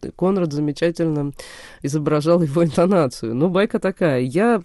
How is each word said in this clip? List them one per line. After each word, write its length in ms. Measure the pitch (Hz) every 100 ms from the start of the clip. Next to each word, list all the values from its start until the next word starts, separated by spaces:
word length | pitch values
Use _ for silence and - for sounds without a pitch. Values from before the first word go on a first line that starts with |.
| - -
Конрад 360 | 180 196 170
замечательно 800 | 143 147 139 170 165 165 151 143 - - - - -
изображал 600 | 139 151 147 151 147 175
его 220 | 156 156
интонацию. 720 | 170 156 180 196 139 - 113 120
Но 140 | 175
байка 300 | 180 220 -
такая. 420 | 185 - 175 127
Я 380 | 127 160 233 226